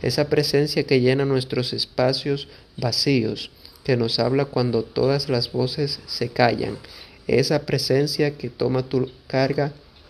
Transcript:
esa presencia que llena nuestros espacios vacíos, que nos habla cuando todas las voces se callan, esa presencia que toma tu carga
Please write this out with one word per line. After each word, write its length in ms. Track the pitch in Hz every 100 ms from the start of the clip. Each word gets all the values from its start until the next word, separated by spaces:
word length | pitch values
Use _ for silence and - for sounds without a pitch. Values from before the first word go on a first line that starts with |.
esa 260 | - 127 147
presencia 540 | 151 143 143 147 -
que 180 | 143 135
llena 240 | 123 135
nuestros 480 | 139 135 131 - 123
espacios 760 | - - - 127 135 147 143 - - - -
vacíos, 760 | 123 113 - 135 110 107 - - - -
que 120 | - 123
nos 220 | 113 -
habla 260 | 117 135
cuando 380 | 139 - 123 117
todas 460 | 107 - 123 139 143
las 240 | 123 120
voces 480 | 123 127 - 143 - -
se 220 | - 120
callan, 460 | - 120 113 113 101 - - - - -
esa 360 | 120 139 147
presencia 720 | - 135 - 131 147 - 147 147
que 140 | 120
toma 320 | - 127 127
tu 260 | 131 131 127 - -
carga 440 | 135 135 143 143 - - -